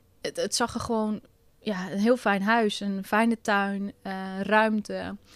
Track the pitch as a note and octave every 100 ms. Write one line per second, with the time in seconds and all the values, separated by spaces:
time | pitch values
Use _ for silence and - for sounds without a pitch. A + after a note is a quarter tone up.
0 | _ _ D3+ - - - A#3 A3+ - A3
1 | G#3+ G#3 - _ _ _ - F#3 F#3 G3
2 | A3 B3 G#3 G3 G3 A#3 G#3+ - G3+ G3
3 | F#3+ G#3+ A#3 A3 - G3+ G3 G3 G3+ -
4 | F#3+ F#3+ F#3+ F#3+ G3 G#3+ A3 G#3+ - F#3+
5 | F#3 G3+ _